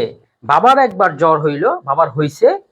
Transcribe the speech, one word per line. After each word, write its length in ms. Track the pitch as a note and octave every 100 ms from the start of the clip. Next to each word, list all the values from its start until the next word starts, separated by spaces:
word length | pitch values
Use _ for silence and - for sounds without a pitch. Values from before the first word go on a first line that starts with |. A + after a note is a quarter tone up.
| A#2+ - _ _
বাবার 320 | A#2 D3+ A#3 C4+
একবার 320 | B3+ F#3 F#3 C#3+
জ্বর 200 | E3 D#3
হইল, 220 | D#3 C#3+ A3 F4 C3+
বাবার 200 | D3 D3+
হইছে 360 | C3 D3 D3 B3 G4 -